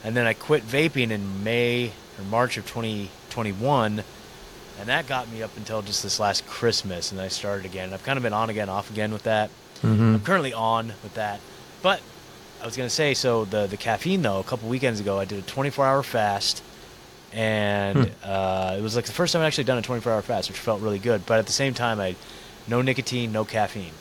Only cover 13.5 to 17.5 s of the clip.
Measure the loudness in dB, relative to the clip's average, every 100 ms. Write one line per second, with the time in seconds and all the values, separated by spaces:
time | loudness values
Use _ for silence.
13.5 | 0 0 0 0 0 2 2 2 0 -2
14.5 | -4 -2 0 0 0 0 0 0 -4 -6
15.5 | -2 -2 2 4 4 2 2 2 2 0
16.5 | -4 -8 -20 -20 -20 -20 -20 -12 -2 0